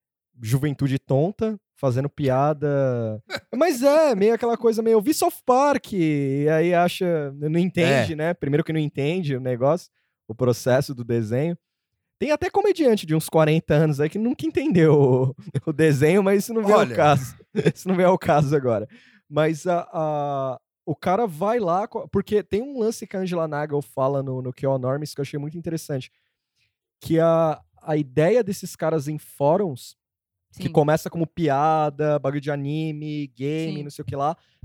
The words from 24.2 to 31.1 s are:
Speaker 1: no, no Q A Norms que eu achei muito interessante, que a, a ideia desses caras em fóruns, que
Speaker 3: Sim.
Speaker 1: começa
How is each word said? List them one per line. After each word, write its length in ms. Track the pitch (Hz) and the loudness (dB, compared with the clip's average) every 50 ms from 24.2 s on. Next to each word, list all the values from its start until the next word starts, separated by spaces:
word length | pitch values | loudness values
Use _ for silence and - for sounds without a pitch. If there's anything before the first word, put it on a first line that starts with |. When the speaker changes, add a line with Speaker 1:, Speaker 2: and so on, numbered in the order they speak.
Speaker 1:
no, 200 | 135 135 131 127 | -4 -4 -6 -6
no 100 | 127 127 | -6 -8
Q 140 | 123 - 143 | -8 -4 -2
A 120 | 139 135 131 | -2 -2 0
Norms 360 | 123 127 135 147 151 - - | -2 -2 -4 -4 -6 -8 -8
que 60 | - | -8
eu 20 | |
achei 160 | 139 - - 147 | -8 -6 -6 -8
muito 180 | 143 151 170 | -8 -8 -10
interessante, 540 | 175 165 170 165 156 - - 143 131 127 - _ _ _ _ _ _ _ _ _ _ _ _ _ _ _ _ _ _ | -10 -8 -8 -8 -8 -6 -6 -8 -8 -8 -10 _ _ _ _ _ _ _ _ _ _ _ _ _ _ _ _ _ _
que 200 | - - 165 160 | -4 0 2 2
a, 400 | 165 165 165 165 165 156 151 - - _ _ _ | 4 4 4 4 2 0 -2 -4 -10 _ _ _
a 160 | - - 156 | -6 -4 -2
ideia 460 | 151 147 131 127 151 156 175 220 247 | -2 -2 -2 0 2 2 4 4 2
desses 320 | 220 190 202 - - 175 - | 2 0 -4 -8 -10 -12 -8
caras 320 | - 170 160 160 160 135 | -6 -2 -2 -2 -2 -2
em 100 | 151 156 143 | -4 -8 -10
fóruns, 800 | - - - - 139 143 165 202 208 175 131 120 - - - _ _ _ _ _ _ _ _ _ _ _ _ | -12 -16 -6 0 2 2 2 2 0 -2 -6 -8 -14 -18 -20 _ _ _ _ _ _ _ _ _ _ _ _
que 80 | - 180 | -10 -8
Speaker 3:
Sim. 80 | 175 | 0
Speaker 1:
começa 360 | 160 160 147 147 156 160 - 185 | 2 2 4 4 2 0 -2 -6